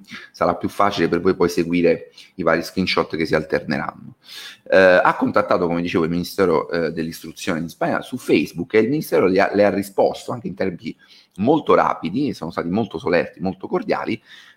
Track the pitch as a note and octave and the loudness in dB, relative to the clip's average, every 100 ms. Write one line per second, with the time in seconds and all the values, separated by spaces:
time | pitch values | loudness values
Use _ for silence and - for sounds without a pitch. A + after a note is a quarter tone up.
0 | - - - - E2+ F2+ G2 - G2+ G2+ | -20 -20 -20 -4 -2 -2 -6 0 0 2
1 | E2 E2+ F#2 F2+ F2 - E2 F2 E2+ - | 0 2 0 2 0 0 0 2 2 2
2 | - - - - E2 E2 - - F#2 - | -4 -20 -20 -4 0 0 0 -4 -2 0
3 | D#2+ D#2+ D#2+ D#2 D#2 D2 B1+ C#2 D#2+ - | -2 -2 0 -2 0 -4 -4 -6 -6 -10
4 | - - - - - - - F#2+ F#2 F2+ | -20 -20 -20 -18 -18 -20 2 6 8 6
5 | D#3 E3 F3+ G#2+ - G2+ F2 E2+ F2 F#2+ | 4 2 0 0 2 2 2 0 0 0
6 | D#2+ F2 F2 - F#2 D#2 - E2+ D#2+ E2 | 0 -2 -4 0 2 2 0 -2 -2 -4
7 | D#2+ D#2+ E2 - - D#2+ E2 - E3+ A2+ | -6 -8 -16 -10 -6 -4 -6 -6 -4 -4
8 | - B2+ - A#2 D2 D#2+ - G#2+ A2+ D3+ | -6 -10 0 2 2 -4 0 2 2 0
9 | - E3 G2 F#2+ F#2+ G2 G2+ F#2+ G2 - | 0 2 2 4 2 4 2 2 -4 0
10 | A2+ - - A#2+ A2+ F2 F#2+ E2+ D#2 - | 0 0 -8 -10 -10 -6 -6 -6 -12 -14
11 | _ - _ - A2 D#3 - E2+ - - | _ -20 _ -4 2 2 4 4 4 -2
12 | E2 G#2+ C#3+ - D#2+ - E2 G2 A2+ D#2+ | -4 -4 -4 -4 -8 -6 -2 -2 -2 -4
13 | D2+ E2+ - - F2+ F2+ - F3+ - - | 0 0 0 -4 -6 -6 -6 -6 -2 -4
14 | C#2+ A2+ - - - | -2 -6 -8 -20 -20